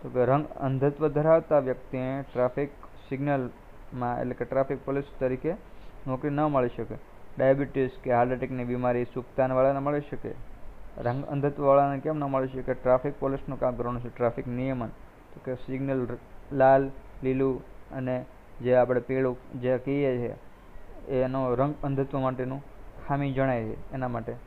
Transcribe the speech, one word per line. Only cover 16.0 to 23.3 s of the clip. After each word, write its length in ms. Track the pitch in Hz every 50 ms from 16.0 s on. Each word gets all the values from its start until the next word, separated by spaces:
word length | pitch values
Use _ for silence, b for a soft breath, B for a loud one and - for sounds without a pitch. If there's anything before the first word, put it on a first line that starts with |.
| 123
ર-, 120 | 113 123 120 - - - - - - 147
લાલ, 380 | 139 131 131 135 135 139 135 135 - - - - - -
લીલું 400 | 131 131 131 135 135 131 123 - - - - - - -
અને 300 | 135 131 127 127 127 127 - - - - - - - 117
જે 120 | 123 123
આપણે 260 | 127 123 120 127 123
પીળું 600 | 120 - 131 131 131 127 123 - - - - 127
જે 180 | 120 123 127 123
કહીએ 400 | 120 135 139 143 143 135 127 120
છીએ 160 | 120 117 - - - - - - - - - - - - - - - - 135 127 127
એનો 320 | 127 131 135 131 127 123
રંગ 200 | 120 135 147 147 - -
અંધત્વ 360 | 143 139 135 139 131 - 139
માટેનું 440 | 131 131 131 127 127 127 131 139 139 - - - - - - - - -
ખામી 240 | 143 139 143 139